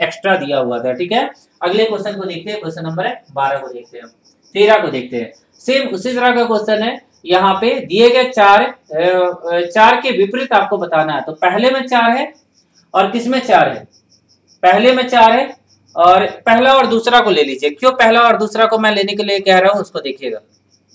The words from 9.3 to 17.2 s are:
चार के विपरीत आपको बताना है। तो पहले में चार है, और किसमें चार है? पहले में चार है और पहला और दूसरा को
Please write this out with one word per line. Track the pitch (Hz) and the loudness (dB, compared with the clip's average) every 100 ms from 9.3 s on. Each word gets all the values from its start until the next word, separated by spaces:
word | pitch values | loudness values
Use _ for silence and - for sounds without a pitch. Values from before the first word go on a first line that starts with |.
| 175 170 175 175 | -4 -4 -4 -2
चार | 220 220 247 | 2 4 4
के | 262 | 0
विपरीत | 190 196 247 262 | -2 -2 -2 -2
आपको | 214 190 202 | -2 0 -4
बताना | 170 160 156 | -2 -2 -2
है। | 147 | -4
तो | - | -8
पहले | - 180 202 254 | -4 -2 0 0
में | 262 254 | 0 -2
चार | 247 233 | 0 0
है, | 247 302 - _ _ _ _ _ | 0 -4 -10 _ _ _ _ _
और | 185 196 | -2 -2
किसमें | 233 233 254 | -2 -2 -4
चार | 240 185 - | 2 2 2
है? | 151 - _ _ _ _ _ _ _ | -4 -14 _ _ _ _ _ _ _
पहले | 180 196 247 | 2 4 4
में | 254 247 | 2 2
चार | 247 220 | 4 6
है | 240 - - _ _ _ 165 | 4 -2 -8 _ _ _ 2
और | 175 185 190 | 4 4 2
पहला | - - 226 262 | -4 0 2 4
और | 269 240 | 4 2
दूसरा | 226 240 | 0 2
को | 240 | 2